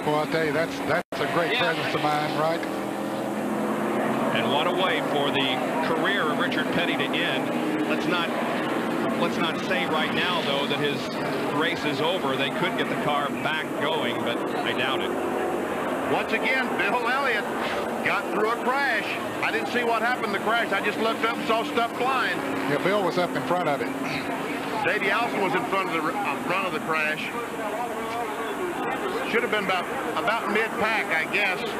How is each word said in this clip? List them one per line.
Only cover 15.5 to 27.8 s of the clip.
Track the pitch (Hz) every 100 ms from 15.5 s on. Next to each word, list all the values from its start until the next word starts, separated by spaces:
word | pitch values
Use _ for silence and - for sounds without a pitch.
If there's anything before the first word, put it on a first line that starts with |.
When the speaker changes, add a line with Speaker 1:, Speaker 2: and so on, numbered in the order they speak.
| - - - - - -
Speaker 4:
Once | 160 214
again, | 220 254 262 254 151
Bill | 190 233 233
Elliott | 262 269 214 196 - - - - -
got | 147 185 -
through | 196 214
a | 240
crash. | 262 269 277 214 - - - -
I | 160
didn't | 214 226
see | 240
what | 233 226
happened | 233 247 226
in |
the | 196
crash. | 196 233 202
I | 196
just | 208 202
looked | 220 226
up | 226 202
and | -
saw | 226
stuff | 226 240 233 -
flying. | 247 262 202 165 - - -
Speaker 1:
Yeah, | 143
Bill | 175 208
was | 175 175
up | 170
in | 151
front | 131 175 160
of | 135
it. | 117 - - - - - - - - -
Speaker 4:
Davey | 160 202 196
Allison | 208 240 202
was | 185
in | 185 170
front | 190 185
of | 165
the, | 156
uh, | - 151 139
front | - 185 190
of |
the | 156
crash. | - 160 151 156 - 480 466 - 135 -